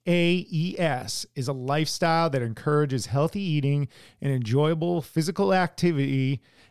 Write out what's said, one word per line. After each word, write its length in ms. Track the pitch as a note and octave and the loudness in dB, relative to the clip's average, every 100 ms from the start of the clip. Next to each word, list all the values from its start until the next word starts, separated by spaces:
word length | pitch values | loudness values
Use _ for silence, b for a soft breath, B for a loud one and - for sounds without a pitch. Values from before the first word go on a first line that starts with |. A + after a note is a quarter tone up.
| - | 0
A 400 | F3 E3+ F3+ - | 2 2 0 -2
E 260 | D#3 F3 - | -4 -4 -2
S 460 | E3 B2+ G#2+ - - | -2 -2 -6 -8 -8
is 140 | - B2 | -8 -6
a 60 | |
lifestyle 760 | C3 B2+ D3 D#3 - E3+ E3 C3+ | -4 -2 -2 -2 0 2 2 2
that 140 | C3+ | 0
encourages 640 | A#2 A2 D3+ D3 D3 C3 - | -2 -4 0 2 2 -2 -2
healthy 340 | C#3 D#3+ G3+ | 0 0 0
eating 480 | F#3+ D3+ C#3 C#3+ C#3 B B B | -2 0 2 0 -2 B B B
and 100 | C#3+ | -4
enjoyable 720 | C3 A2 C3+ D3+ D#3+ F3 E3+ | -2 0 2 2 2 0 -2
physical 540 | - D#3+ D#3+ F#3+ G3 | -2 -2 -2 0 2
activity 880 | F#3 F3 - F3 D3 C3+ C3+ C3 C3+ b b b | 4 2 0 0 2 0 0 0 -2 b b b